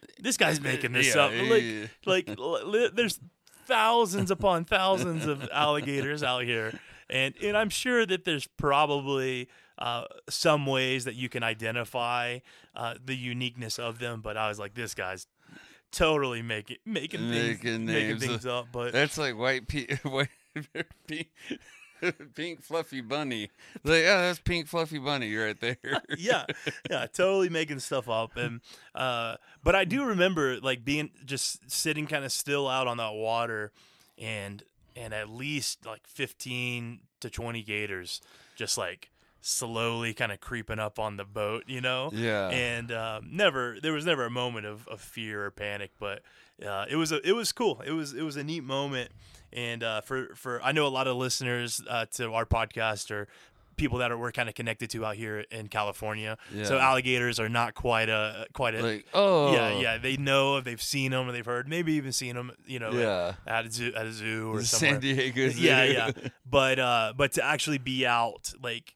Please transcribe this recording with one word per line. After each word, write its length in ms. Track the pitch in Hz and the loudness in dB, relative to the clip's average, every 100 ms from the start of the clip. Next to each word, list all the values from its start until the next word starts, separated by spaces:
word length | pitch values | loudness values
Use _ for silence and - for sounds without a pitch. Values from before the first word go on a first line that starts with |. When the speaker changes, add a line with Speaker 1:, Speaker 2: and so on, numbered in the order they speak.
| - - | -20 -8
Speaker 1:
"This 160 | 196 - | -2 4
guy's 240 | - 156 | 4 4
making 320 | 139 127 127 | 2 0 2
this 200 | - 139 113 | 4 6 8
Speaker 2:
Yeah, 60 | |
Speaker 1:
up." 80 | 101 117 127 | 6 4 6
Like, 120 | 220 | 6
Speaker 2:
yeah. 220 | 117 107 110 - - | 4 -2 -8 -6 0
Speaker 1:
like, 220 | 185 180 | 0 0
l-, 360 | 104 143 143 131 | -4 -2 -2 0
li-, 220 | 214 240 | 2 2
there's 240 | 196 226 - - _ _ - - | 2 0 -2 -10 _ _ -16 0
thousands 640 | 233 220 233 220 196 185 | 4 6 6 4 2 0
upon 340 | 190 202 170 170 | 2 4 2 2
thousands 600 | 202 190 190 180 160 151 | 4 4 4 2 -2 -2
of 220 | 139 - | -2 -2
alligators 720 | 143 151 147 139 139 135 151 | 2 4 4 2 0 0 0
out 220 | 139 127 | 0 0
here. 340 | 123 117 110 107 - - - | 0 0 -2 -6 -14 -20 -4
And, 260 | 131 135 - | 0 0 0
and 140 | 208 208 | 0 2
I'm 140 | 214 | 2
sure 340 | - 254 240 220 | 0 2 2 2
that 180 | 185 180 | 0 0
there's 200 | 147 - | -2 -2
probably, 1000 | - 147 139 151 143 139 135 131 127 123 - _ - | -2 4 6 6 4 2 0 0 -2 -6 -14 _ -8
uh, 260 | 120 120 - - - | -6 -4 -8 -14 -8
some 380 | - 165 151 139 | 0 4 4 4
ways 380 | 131 131 131 123 | 2 2 0 -2
that 80 | |
you 140 | 117 127 | -6 -6
can 120 | 123 | -2
identify, 960 | 113 110 113 117 113 127 120 123 120 123 - - - - | -2 -2 -2 -2 -4 -2 0 0 -2 -6 -10 -20 -16 -8
uh, 180 | 117 120 | -6 -6
the 120 | 127 131 | -6 -6
uniqueness 600 | 123 120 127 120 113 - | -4 -4 -4 -6 -8 -6
of 200 | 120 113 | -6 -6
them. 220 | 120 117 | -6 -6
But 160 | 107 107 | -6 -2
I 120 | 107 | -2
was 100 | 107 | -2
like, 160 | 101 | -6
"This 200 | 107 113 | -8 -8
guy's 320 | - 92 92 - _ _ - - - _ | -6 -6 -6 -10 _ _ -20 -20 -20 _
totally 500 | - 165 151 135 117 | 2 4 4 2 -2
making, 360 | 117 110 107 123 | -4 -4 -6 -12
making 360 | - 196 156 196 | -6 -6 -4 -4
things, 100 | 117 117 117 107 | -2 0 0 -2
Speaker 2:
Making 240 | 117 113 113 | -2 -2 0
Speaker 1:
making 220 | 110 107 | 0 0
Speaker 2:
names 160 | 110 127 | -2 -2
Speaker 1:
things 200 | 120 127 | -4 -4
Speaker 2:
up. 180 | 123 | -6
Speaker 1:
up." 80 | 120 | -6
But 200 | 120 120 | -6 -2
Speaker 2:
That's 240 | 117 147 156 | 2 2 0
like 180 | 143 110 | -2 0
white 280 | 123 131 - | 0 0 -2
pe-, 180 | 151 - 139 | -6 -4 -4
<laughs> 60 | |
white 260 | 147 131 139 - _ 156 147 156 165 _ - | -2 -2 -2 -4 _ -12 -10 -8 -10 _ -12
pink, 220 | 160 160 _ - - - - - _ | -10 -10 _ -12 -12 -12 -20 -20 _
<laughs> 320 | 175 - 147 | -4 -4 -10
pink 280 | 135 170 151 | -10 -10 -10
fluffy 380 | - 165 156 135 | -4 -4 -4 -6
bunny. 500 | 113 143 143 113 104 - - - | -4 -2 -2 -4 -6 -10 -20 -6
Like, 200 | 143 165 | 4 6
"Oh, 160 | 165 196 | 8 6
that's 160 | 180 170 | 6 0
pink 280 | - 170 151 | 0 0 0
fluffy 320 | 170 160 156 | -2 -2 -2
bunny 360 | 131 143 110 107 | -2 -2 0 0
right 220 | 107 107 | -2 0
there." 160 | 117 123 | -2 -2
<laughs> 340 | 127 139 - 143 | -2 -4 -2 -2
Speaker 1:
Yeah, 300 | 196 208 - 151 - - - | 2 2 0 -6 -8 -8 -6
yeah, 160 | 147 120 | -4 -2
totally 420 | - 185 196 185 | 2 4 4 2
making 320 | 165 156 139 | 0 -2 -4
stuff 280 | - 135 120 | -4 -4 0
up. 280 | 113 113 123 | 0 0 -2
And, 240 | 120 117 - - - | -4 -6 -12 -20 -14
uh, 420 | - 127 120 113 113 - - | -4 -2 -2 -4 -6 -14 0
but 120 | 160 | 4
I 100 | 190 | 6
do 200 | 185 247 | 4 2
remember, 540 | 254 190 185 170 135 120 | 0 4 4 4 2 2
like, 240 | 131 127 | 0 -2
being, 260 | 117 147 151 - | 0 -2 -2 -8
just 460 | 135 139 - - 123 | -8 -4 -4 -6 -6
sitting 360 | - 160 151 151 | -4 -2 -2 -2
kinda 240 | 151 135 | -4 -2
still 380 | - - 143 135 | -4 0 0 2
out 180 | 131 127 | 0 0
on 100 | 117 | 0
that 140 | 113 | -4
water, 580 | 107 110 117 117 110 104 - _ _ _ - | -2 0 0 0 -2 -6 -10 _ _ _ -12
and, 460 | 110 107 101 101 - _ _ - | -8 -8 -8 -12 -16 _ _ -16
and 160 | 113 | -10
at 160 | 107 107 | -8 -8
least, 560 | 113 139 147 156 - 113 | -8 -6 -4 -4 -6 -10
like, 200 | 110 - | -16 -14
fifteen 920 | - 131 - 127 123 123 120 117 117 _ _ | -8 -8 -6 -8 -6 -4 -6 -8 -12 _ _
to 80 | 120 | -12
twenty 320 | - 117 117 | -8 -8 -8
gators 580 | 107 104 104 95 87 - - - - | -6 -4 -4 -6 -8 -12 -14 -20 -20
just, 240 | - 110 - | -10 -4 -2
like, 320 | 92 92 - _ _ _ | -4 -6 -16 _ _ _
slowly 720 | - - 120 113 117 117 117 | -6 -4 -2 -2 -2 -2 -4
kinda 220 | 107 117 98 | -2 -4 -4
creeping 400 | - 120 107 110 | -8 -8 -6 -6
up 200 | 107 - | -4 -4
on 180 | 107 101 | -4 -6
the 80 | |
boat, 400 | 101 104 104 113 - | -8 -4 -2 -2 -6
you 140 | 131 | -4
know? 300 | 127 127 135 | -2 -2 -2
Speaker 2:
Yeah. 360 | 104 117 104 95 | -2 0 0 0
Speaker 1:
And, 420 | 127 120 117 117 | 0 0 -2 -6
um, 360 | 113 113 107 - | -6 -6 -8 -8
never, 460 | 165 202 135 123 147 | 0 2 2 -2 -4
there 100 | 151 | -2
was 140 | 156 165 | 0 2
never 180 | 147 | 0
a 60 | 120 | 0
moment 340 | 123 123 117 104 | -2 -4 -4 -8
of, 200 | 107 123 | -10 -12
of 120 | 104 | -14
fear 440 | - - 110 104 | -12 -10 -6 -4
or 60 | 101 | -6
panic, 400 | - 104 101 98 _ | -6 -6 -6 -8 _
but, 240 | 101 101 - - - - 101 | -8 -8 -12 -20 -20 -12 -6
uh, 200 | 98 101 | -4 -2
it 80 | 151 | -2
was 160 | 160 | 0
a, 80 | 151 160 | 0 2
it 40 | |
was 200 | 226 214 | 2 0
cool. 300 | - 226 120 | 0 0 0
It 80 | - | -4
was, 220 | 160 143 | -6 -6
it 80 | 127 | -6
was 140 | 156 143 | -6 -6
a 80 | |
neat 200 | 143 165 | -6 -6
moment. 460 | 131 135 143 131 120 - - - - | -4 -4 -2 -4 -6 -12 -20 -20 -14
And, 300 | - 120 117 | -8 -6 -4
uh, 180 | 117 107 | -4 -4
for, 320 | - 131 123 | -4 -4 -6
for, 280 | - 131 120 | -10 -8 -2
I 100 | 127 | 0
know 140 | 151 147 | 2 2
a 20 | |
lot 180 | 131 131 | 2 0
of 80 | 123 | 0
listeners, 640 | 127 - 127 123 120 - - | 0 0 0 -2 -2 -4 -2
uh, 180 | 120 113 | -2 -2
to 200 | - 117 | -4 -2
our 140 | 113 113 | -2 0
podcast 640 | 117 110 - 110 104 - | 2 0 0 0 0 -4
are 180 | 104 104 - - _ _ - | -6 -8 -12 -20 _ _ -4
people 220 | 147 123 | -2 0
that 140 | 120 | 0
are, 40 | 117 | 0
we're 140 | 120 | -2
kinda 220 | 120 113 | -2 -4
connected 360 | - 113 110 117 | -4 -6 -4 -6
to 160 | 113 | -6
out 120 | 110 104 | -6 -6
here 280 | 110 107 - | -6 -6 -8
in 160 | 113 107 | -10 -6
California. 720 | 110 104 - 107 107 110 110 - 104 | -2 -2 -4 -6 -4 -6 -8 -8 -4
So 140 | 107 135 | 0 4
Speaker 2:
Yeah. 120 | 131 | 6
Speaker 1:
alligators 500 | 131 127 123 120 117 | 6 4 2 2 0
are 80 | 110 | 0
not 260 | 117 117 | 2 0
quite 340 | - 127 113 110 | 0 2 4 4
a, 380 | 110 107 107 110 | 2 0 -4 -10
quite 240 | - 123 110 | -2 0 0
a 40 | |
Speaker 2:
Like, 240 | 117 107 - | 0 -2 -2
oh. 400 | 175 202 175 143 | 4 6 6 6
Speaker 1:
Yeah, 280 | 127 117 101 | 6 4 2
yeah. 180 | 120 113 | 0 0
They 180 | 127 135 | -2 0
know, 440 | 139 135 139 139 | 4 4 4 2
they've 200 | 123 117 | -2 -6
seen 320 | - 143 131 | -4 0 0
'em, 160 | 131 127 | 0 -2
or 40 | |
they've 120 | 120 | -4
heard, 220 | 117 123 139 | -2 -4 -2
maybe 260 | 165 165 | -2 0
even 180 | 151 135 | 0 0
seen 240 | 120 - 123 | -4 -4 -6
'em, 160 | 123 - - | -8 -12 -12
you 120 | 127 | -6
know, 140 | 113 | -2
Speaker 2:
Yeah. 400 | 120 113 95 87 90 - | 0 2 2 0 -4 -4
Speaker 1:
at 180 | 113 113 | -4 -4
a 40 | |
zoo, 200 | 113 120 113 | -4 -4 -4
at 100 | 110 | -6
a 60 | |
zoo 360 | 113 110 110 110 | -6 -4 -4 -2
or 60 | 107 | -2
Speaker 2:
The 40 | 117 | 0
Speaker 1:
somewhere. 260 | 117 147 | 2 2
Speaker 2:
San 80 | 139 | 2
Diego 480 | 135 135 131 123 131 | 2 2 0 2 2
Zoo. 120 | 120 | 4
Speaker 1:
Yeah, 220 | 165 131 | 6 6
yeah. 260 | 131 127 113 - | 6 4 0 -2
Speaker 2:
<laughs> 40 | 123 - 123 | -8 -12 2
Speaker 1:
But, 320 | 139 131 131 | 4 6 4
uh, 360 | 127 120 110 127 | 4 4 2 2
but 160 | 139 | 0
to 120 | - | 2
actually 340 | 131 151 - 143 | 0 0 0 -2
be 280 | 127 127 127 | -2 0 4
out, 460 | 120 117 - - - | 4 2 -2 -10 -8
like, 320 | 127 117 - | -6 -6 -10